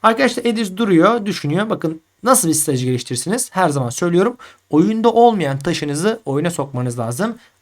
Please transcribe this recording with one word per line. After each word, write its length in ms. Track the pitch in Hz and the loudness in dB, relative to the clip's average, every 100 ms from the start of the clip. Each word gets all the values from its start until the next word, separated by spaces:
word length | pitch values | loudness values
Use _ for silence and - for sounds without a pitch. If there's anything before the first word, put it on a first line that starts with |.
Arkadaşlar 420 | 220 233 254 - | 0 2 0 0
Ediz 320 | 233 220 208 185 | -2 0 -4 -2
duruyor, 500 | 226 170 185 233 202 | 2 6 4 2 -2
düşünüyor. 440 | 175 147 170 220 | -4 -2 -2 -2
Bakın 300 | 196 165 160 _ _ | -4 -4 -8 _ _
nasıl 260 | 220 - 165 | 2 2 2
bir 60 | |
strateji 320 | 147 - 131 127 | 0 0 -2 -2
geliştirirsiniz? 640 | 127 - 123 165 240 - | -2 -4 -8 -4 -4 -4
Her 160 | 185 175 | -2 0
zaman 220 | 139 120 | 0 -4
söylüyorum. 460 | - 175 170 214 254 - _ _ | -2 0 2 0 -2 -16 _ _
Oyunda 420 | 151 190 220 226 | 2 2 2 2
olmayan 460 | 226 240 214 147 139 | 6 4 4 -2 -2
taşınızı 640 | 160 160 147 143 196 220 | -4 -4 -4 -2 -2 -2
oyuna 260 | - 135 170 | -4 -2 -2
sokmanız 480 | 175 143 127 123 120 | -4 -6 -4 -4 -4
lazım. 400 | 113 120 220 226 _ _ | -6 -4 -4 -6 _ _